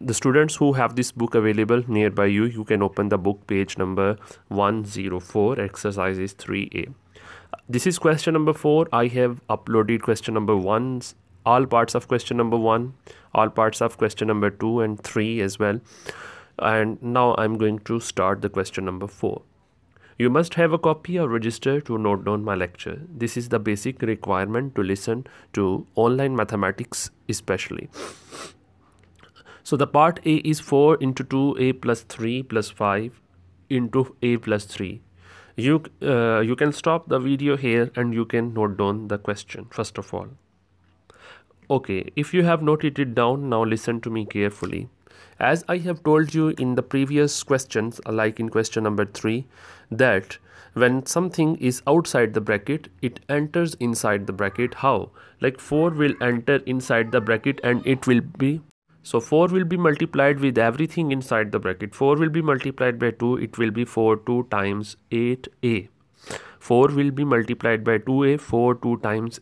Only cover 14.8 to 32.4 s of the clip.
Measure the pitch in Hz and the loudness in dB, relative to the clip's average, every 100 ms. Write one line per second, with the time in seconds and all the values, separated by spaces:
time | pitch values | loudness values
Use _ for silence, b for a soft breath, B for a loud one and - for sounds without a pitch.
14.8 | 110 104 - 117 107 113 98 - 107 101 | -2 -4 -6 -2 -2 -2 -4 0 0 -2
15.8 | B B B B B B B - 107 110 | B B B B B B B -4 0 0
16.8 | 107 107 120 123 123 - 110 110 107 107 | 0 -4 -2 2 2 2 0 0 0 -2
17.8 | - 117 - - 92 101 101 98 92 - | -4 -4 -4 -2 0 0 -2 -4 -4 -4
18.8 | 95 92 101 - 104 - _ _ _ _ | -6 -6 -10 -6 -6 -6 _ _ _ _
19.8 | _ _ b b 120 143 170 170 165 160 | _ _ b b 2 2 0 2 2 4
20.8 | 160 156 - 180 151 117 110 110 135 143 | 2 0 -2 -2 0 0 -2 -2 -2 -2
21.8 | 147 110 107 98 98 104 107 95 90 - | -2 -2 2 0 0 -2 -2 -2 -4 -6
22.8 | 82 82 170 151 117 123 120 120 104 104 | -12 -12 -12 -6 -6 -4 -2 -2 0 -2
23.8 | 131 131 113 107 98 92 98 113 135 131 | -4 -4 -4 -4 -2 -2 0 -2 -4 -2
24.8 | 95 98 - 113 131 B B - 95 95 | -2 -2 -4 -6 -8 B B -2 0 0
25.8 | - - 117 127 139 127 104 107 98 - | -4 0 2 2 0 -2 -2 -2 -2 -4
26.8 | 123 - - _ - 110 - 95 - - | -8 -10 -10 _ -8 -8 -4 -4 -4 -10
27.8 | - B B B B B B B _ _ | -12 B B B B B B B _ _
28.8 | _ _ _ _ B B B B - 135 | _ _ _ _ B B B B -4 0
29.8 | 139 147 160 170 160 156 156 151 - 139 | 2 4 4 2 0 2 2 -2 2 4
30.8 | 151 160 135 127 127 135 139 - 127 127 | 6 6 2 -4 -4 0 0 0 0 0
31.8 | 120 117 - - 113 127 | -2 -2 -4 -8 -6 -4